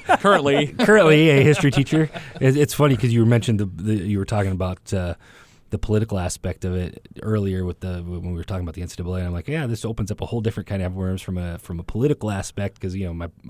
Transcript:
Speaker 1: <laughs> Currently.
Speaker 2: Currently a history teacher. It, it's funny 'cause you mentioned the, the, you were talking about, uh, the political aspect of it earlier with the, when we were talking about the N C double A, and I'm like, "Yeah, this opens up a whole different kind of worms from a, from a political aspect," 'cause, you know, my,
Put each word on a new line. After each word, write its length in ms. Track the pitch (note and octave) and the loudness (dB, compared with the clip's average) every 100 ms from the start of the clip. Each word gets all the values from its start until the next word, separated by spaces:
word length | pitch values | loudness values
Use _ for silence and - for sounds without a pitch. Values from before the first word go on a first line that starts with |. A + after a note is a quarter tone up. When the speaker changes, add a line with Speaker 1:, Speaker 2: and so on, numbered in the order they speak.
| - | 4
Speaker 1:
<laughs> 100 | D#4+ | 2
Currently. 500 | G3 F#3 C#3+ C#3+ D3 | 4 4 4 2 0
Speaker 2:
Currently 560 | - A3 G#3+ E3 D#3 D#3+ | 0 4 6 8 8 6
a 120 | C#3 | 6
history 260 | C#3+ D3 D3 | 6 4 4
teacher. 400 | C#3 C3+ D#3 D3+ - - - | 2 2 2 0 -4 -14 0
It, 160 | C3 C#3+ | 2 4
it's 180 | D3 | 2
funny 220 | - D3 A#2+ | 2 2 2
'cause 160 | B2+ | 2
you 120 | A#2 A2+ | 4 4
mentioned 340 | A#2+ A#2+ G#2 | 4 2 0
the, 60 | G2+ | -2
the, 280 | F#2 G#2+ | -6 -4
you 240 | G#2+ F#2+ G2+ | -2 -2 -4
were 60 | |
talking 260 | G2 G#2+ G2 | -2 -2 -2
about, 400 | F#2 F#2 F2+ - | -2 -4 -8 -6
uh, 220 | G2 F2+ E2 - - _ _ _ | -4 -4 -8 -14 -20 _ _ _
the 80 | G2+ | -6
political 400 | - G#2+ A2 G2 | -2 0 0 -2
aspect 460 | F2+ - F#2 - | -4 -6 -8 -6
of 100 | F#2 | -4
it 320 | F2+ F2+ - - - | -4 -6 -10 -20 -12
earlier 400 | A2 G#2+ G2 F#2 | -4 -2 0 -2
with 180 | F2+ - | -4 -6
the, 180 | F#2 F2+ | -8 -8
when 280 | F2 F2 F2+ | -8 -10 -8
we 80 | E2+ | -8
were 40 | |
talking 200 | - F#2 | -6 -8
about 100 | E2+ | -8
the 60 | F2 | -8
N 80 | F2 | -10
C 80 | - | -8
double 180 | F2 F#2 | -6 -6
A, 20 | |
and 80 | F2+ | -4
I'm 80 | |
like, 140 | F2 - | -6 -6
"Yeah, 180 | D#3+ C3 | -6 -4
this 180 | A2+ | -6
opens 260 | A2+ A2+ G2 | -6 -6 -6
up 120 | G2+ | -6
a 20 | |
whole 160 | - A#2 | -6 -4
different 260 | A2 G#2+ - | -4 -4 -6
kind 160 | G2 | -4
of 120 | F#2 | -4
worms 260 | F#2 F#2 F#2+ | -4 -4 -4
from 160 | - F2+ | -6 -6
a, 220 | F2 E2+ | -6 -10
from 200 | - E2+ | -10 -10
a 40 | |
political 480 | - A2 C#3+ C#3+ G#2+ | -8 -2 0 0 -4
aspect," 500 | G2 - - G2+ - | -6 -6 -6 -8 -6
'cause, 140 | F#2+ | -8
you 100 | F#2+ | -6
know, 80 | F#2 | -6
my, 160 | E2+ E2+ - - | -6 -10 -12 -12